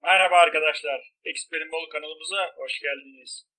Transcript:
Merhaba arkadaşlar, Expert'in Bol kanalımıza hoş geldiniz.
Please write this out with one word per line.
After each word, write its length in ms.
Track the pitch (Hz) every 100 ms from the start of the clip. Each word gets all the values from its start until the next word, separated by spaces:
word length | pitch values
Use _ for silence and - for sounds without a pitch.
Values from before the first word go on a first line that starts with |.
| 165 185
Merhaba 180 | 185 175
arkadaşlar, 640 | 170 156 156 147 147 135 - _ 165
Expert'in 460 | 156 - 160 156
Bol 180 | 160 160
kanalımıza 640 | 151 151 156 160 196 180 -
hoş 240 | 131 -
geldiniz. 680 | 147 - 135 135 127 - _